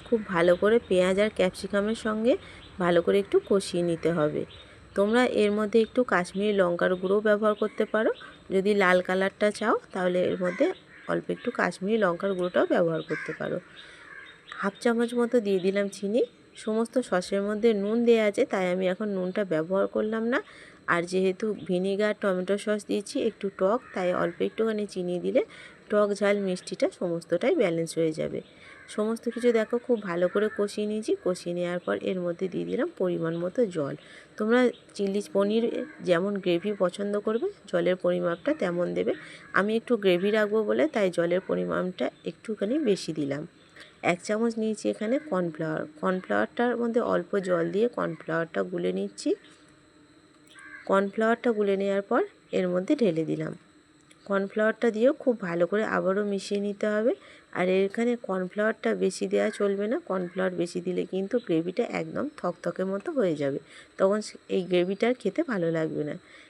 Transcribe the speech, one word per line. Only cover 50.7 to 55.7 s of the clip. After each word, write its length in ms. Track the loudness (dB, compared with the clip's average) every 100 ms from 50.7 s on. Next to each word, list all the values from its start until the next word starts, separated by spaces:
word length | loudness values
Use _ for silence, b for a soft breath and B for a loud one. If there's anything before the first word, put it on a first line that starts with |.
| -12 2
কর্নফ্লাওয়ারটা 680 | 2 2 0 0 2 0
গুলে 260 | 2 2 2
নেওয়ার 240 | 0 0
পর 220 | 0 0 0 -8 _
এর 160 | -2 0
মধ্যে 280 | 0 0 2
ঢেলে 300 | 2 2 -2
দিলাম। 300 | -4 -4 -8 -16 -20 _ _ _ -20 -4
কর্নফ্লাওয়ারটা 640 | -2 -2 0 0 2 0
দিয়েও 220 | 4 2
খুব 280 | 4 0 -2
ভালো 260 | -4 0
করে 180 | 0